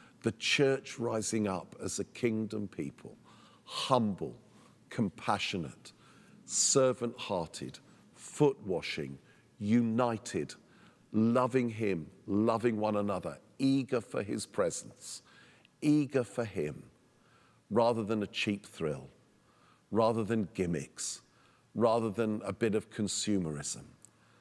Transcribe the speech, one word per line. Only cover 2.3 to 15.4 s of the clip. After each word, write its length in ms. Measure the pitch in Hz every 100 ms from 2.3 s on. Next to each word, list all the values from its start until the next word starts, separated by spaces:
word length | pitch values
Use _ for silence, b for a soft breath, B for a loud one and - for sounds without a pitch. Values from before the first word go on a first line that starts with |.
| 110 107 107 101
people, 480 | - 71 - - 53 B B B B
humble, 720 | - - - 127 110 90 80 - - B B B _
compassionate, 1000 | - 104 - - 101 - 98 73 - - B B B B B
servant-hearted, 1300 | - - - 139 131 123 120 - - 95 82 - 64 - B B B
foot-washing, 1040 | - - - 147 135 107 85 - - 69 67 b b b -
united, 960 | 101 117 117 113 123 113 - 92 71 - B B B B B
loving 580 | 107 113 120 127 131 120
him, 360 | 107 110 90 78 - -
loving 520 | 98 113 113 120 107
one 180 | 107 104
another, 420 | 101 92 85 71 - -
eager 440 | 135 135 127 123
for 200 | 107 -
his 220 | 101 113
presence, 800 | - - 90 - - - - - B B